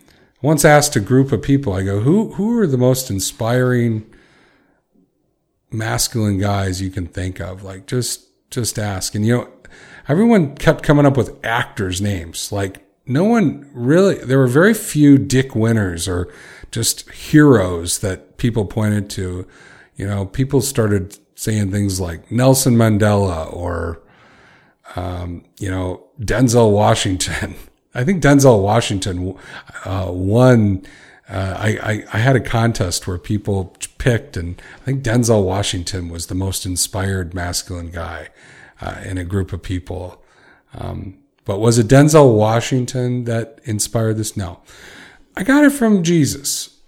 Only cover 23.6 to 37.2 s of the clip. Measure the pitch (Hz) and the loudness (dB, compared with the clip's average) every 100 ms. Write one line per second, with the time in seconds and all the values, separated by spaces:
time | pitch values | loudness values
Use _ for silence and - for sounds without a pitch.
23.6 | 87 85 85 80 _ _ _ _ _ _ | -8 -6 -8 -10 _ _ _ _ _ _
24.6 | _ _ - 90 90 90 87 85 - - | _ _ -14 -10 -8 -8 -8 -12 -16 -10
25.6 | 98 92 92 92 _ - 98 107 127 120 | -6 -4 -6 -8 _ -8 -2 2 4 6
26.6 | 113 101 110 110 104 90 - - 101 - | 6 4 4 2 0 -4 -4 -6 -8 -10
27.6 | - _ _ 123 139 185 143 143 131 107 | -20 _ _ -4 -2 2 4 6 6 6
28.6 | 98 117 - 98 101 90 92 - - - | 4 0 0 -4 -4 -6 -6 -10 -16 -20
29.6 | - - 95 98 92 90 95 117 127 120 | -20 -14 -8 -6 -6 -4 2 6 6 6
30.6 | 101 92 - - - _ - 98 95 - | 4 0 -6 -20 -20 _ -10 -8 -6 -4
31.6 | 107 104 107 107 - 110 131 135 - 113 | -4 -2 -4 -6 -6 -2 2 2 0 0
32.6 | 117 110 90 - - 90 - 104 104 98 | 0 0 -4 -4 -6 -8 -4 -4 -2 -4
33.6 | 87 - - - 131 113 - 92 85 - | -6 -12 -16 -4 -2 -2 -4 -10 -10 -12
34.6 | - - 131 135 127 120 113 107 92 98 | -18 -12 -6 -4 0 0 2 2 2 -2
35.6 | - 92 87 92 85 85 - 92 95 - | -4 -6 -8 -8 -8 -10 -8 -4 -4 -6
36.6 | 92 90 - 101 98 95 | -6 -6 -6 -4 -4 -4